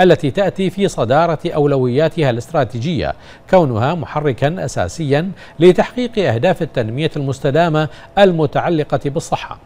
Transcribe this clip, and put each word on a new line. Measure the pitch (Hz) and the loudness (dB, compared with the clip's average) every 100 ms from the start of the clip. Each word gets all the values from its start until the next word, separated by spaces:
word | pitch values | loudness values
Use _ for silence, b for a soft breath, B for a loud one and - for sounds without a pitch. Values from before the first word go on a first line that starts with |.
التي | 185 151 143 | 4 4 2
تأتي | 196 190 - 190 | -2 -2 0 -4
في | - 190 | -2 -2
صدارة | - 113 139 170 160 170 | 0 0 2 2 0 -4
أولوياتها | 160 143 139 127 123 160 165 139 | 0 2 2 0 0 0 0 0
الاستراتيجية، | 117 - 165 127 120 139 147 73 - B B - | -2 -2 -2 -2 -2 -4 -4 -4 -6 B B 2
كونها | 190 151 110 127 | 4 4 2 0
محركا | 170 120 151 147 117 139 185 | -2 -4 -4 -2 0 -2 -2
أساسيا | 151 123 90 - 151 143 185 175 B B | -6 -4 -6 -4 -2 0 -2 -8 B B
لتحقيق | 185 202 - - 247 233 | 4 6 2 -2 -6 -2
أهداف | 165 113 170 180 | 0 2 0 0
التنمية | 156 - 110 120 156 151 | -4 -4 -4 -4 -4 -4
المستدامة | 139 127 147 143 175 151 151 B B - | -6 -4 0 2 2 0 -2 B B 2
المتعلقة | 202 165 151 139 123 165 143 143 143 | 4 4 0 0 -2 -2 -2 -2 -2
بالصحة، | 147 - - - - | -6 -4 -6 -8 -16